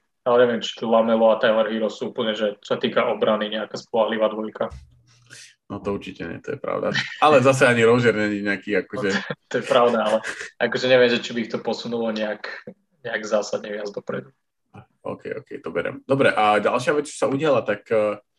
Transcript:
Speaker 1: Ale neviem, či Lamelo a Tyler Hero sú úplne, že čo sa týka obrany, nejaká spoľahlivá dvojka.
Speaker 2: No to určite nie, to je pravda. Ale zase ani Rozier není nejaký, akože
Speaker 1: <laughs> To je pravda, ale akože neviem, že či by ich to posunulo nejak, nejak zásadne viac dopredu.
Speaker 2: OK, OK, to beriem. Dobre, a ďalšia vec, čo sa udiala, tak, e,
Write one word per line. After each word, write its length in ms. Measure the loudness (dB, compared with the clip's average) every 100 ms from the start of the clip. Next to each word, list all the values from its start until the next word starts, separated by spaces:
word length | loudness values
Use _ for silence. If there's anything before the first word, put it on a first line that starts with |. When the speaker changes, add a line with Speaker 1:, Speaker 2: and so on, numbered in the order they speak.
| _ _
Speaker 1:
Ale 240 | 2 4 4
neviem, 160 | 2
či 160 | -6 -6 2
Lamelo 480 | 4 4 4 4
a 60 | 4
Tyler 300 | 2 2 0
Hero 180 | -2 -4
sú 240 | -4 -8
úplne, 240 | -4 -4 -2
že 240 | -4 -4
čo 140 | -6 -2
sa 20 |
týka 320 | 0 0 0
obrany, 400 | 0 0 0 -2
nejaká 240 | -6 -8 -12
spoľahlivá 500 | -4 0 0 2 -2
dvojka. 400 | -2 -8 -6 -8 -8 -20 _ _ _ _ -20 -20 _ -14
Speaker 2:
No 160 | -10
to 160 | -6 -6
určite 300 | -8 -12 -12
nie, 140 | -12
to 100 | -10
je 60 | -8
pravda. 320 | -6 -4 -2 -4 -6 0
Ale 180 | 4 6
zase 240 | 6 4 4
ani 220 | 6 4
Rozier 260 | 4 4
není 300 | 2 0 -2 -2
nejaký, 400 | -4 -2 -2 -2
akože 240 | -4 -2 -2 -4
Speaker 1:
<laughs> 180 | -12 -6
To 60 | -6
je 80 | 2
pravda, 380 | 4 4 4
ale 140 | 0 0 -2 -12 -12 -4
akože 240 | -2 0 4
neviem, 240 | 6 6
že 140 | 2 -2
či 60 |
by 140 | -6 -6
ich 20 |
to 140 | -6
posunulo 480 | -6 -6 -6 -4 -4
nejak, 300 | -2 -4 -6 -10 -14 -16 -20 _ _
nejak 220 | -8 -8 -2
zásadne 460 | -2 -2 -6 -6
viac 180 | -10 -10
dopredu. 400 | -12 -10 -10 -10 _ _ _ _ -20 -20 _
Speaker 2:
OK, 400 | -14 -12 -10 -12
OK, 80 | -12 -14
to 100 | -8
beriem. 240 | -6 -6 -6 -2
Dobre, 240 | 2 2
a 320 | 4 2 4
ďalšia 320 | 2 0 0
vec, 160 | -2 -2
čo 80 | -4
sa 100 | -2
udiala, 380 | 0 0 0 0
tak, 240 | -6 -2
e, 320 | 0 0 -2 _